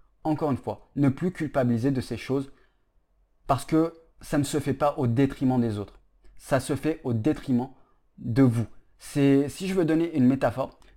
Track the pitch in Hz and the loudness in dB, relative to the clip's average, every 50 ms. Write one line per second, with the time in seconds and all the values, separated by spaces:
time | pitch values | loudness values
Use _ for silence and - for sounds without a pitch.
0 | - _ _ _ - 156 156 147 165 147 131 120 - 113 101 - - _ - 139 | -20 _ _ _ -4 -2 -2 0 0 -2 -2 -2 -4 -6 -8 -10 -10 _ -4 0
1 | 139 139 131 - 165 185 185 - 160 135 - 143 127 123 120 113 117 143 139 127 | 2 2 2 0 -2 -4 -4 -4 -6 -4 -2 0 0 2 2 0 0 0 0 -2
2 | 110 - 123 107 - - 131 139 135 139 - _ _ _ _ _ _ _ _ _ | -4 -6 -6 -8 -6 -4 -4 -4 -4 -6 -12 _ _ _ _ _ _ _ _ _
3 | _ _ _ _ _ _ _ _ _ - 139 127 - - 160 156 160 165 165 - | _ _ _ _ _ _ _ _ _ -2 -2 -2 -2 0 2 2 2 2 -2 -8
4 | - _ _ - - - - 147 143 139 - 151 - - 127 - 151 147 143 - | -20 _ _ -20 -10 -4 -2 -2 0 0 -2 -2 -2 -2 -2 0 0 0 0 0
5 | 135 120 113 127 139 139 139 - 139 127 127 127 120 117 104 104 101 - - - | -2 0 2 2 2 2 0 0 0 0 2 2 0 0 -2 -4 -8 -10 -14 -20
6 | _ _ _ _ _ - - - - - 143 131 131 - 147 127 - 151 160 - | _ _ _ _ _ -20 -20 -18 -6 -2 -2 -2 0 -2 -4 -2 -2 -2 -4 -4
7 | - 131 120 113 110 156 151 - - - 127 120 127 139 - _ _ _ _ _ | -4 -4 -2 0 2 0 0 0 0 0 0 0 0 -2 -8 _ _ _ _ _
8 | _ _ _ - - 123 117 127 135 127 113 120 110 - - - - _ _ _ | _ _ _ -12 -8 -2 2 4 4 4 4 2 -2 -6 -8 -18 -20 _ _ _
9 | - - - 143 139 139 139 139 139 139 - - 185 185 190 190 170 151 160 160 | -14 -6 -2 2 4 4 4 4 2 0 -4 -8 -6 -4 0 0 2 2 2 2
10 | 165 170 156 147 127 123 139 135 143 123 101 131 139 - - _ - - - | 0 0 2 4 4 4 4 4 2 0 -2 -2 -6 -8 -8 _ -20 -20 -20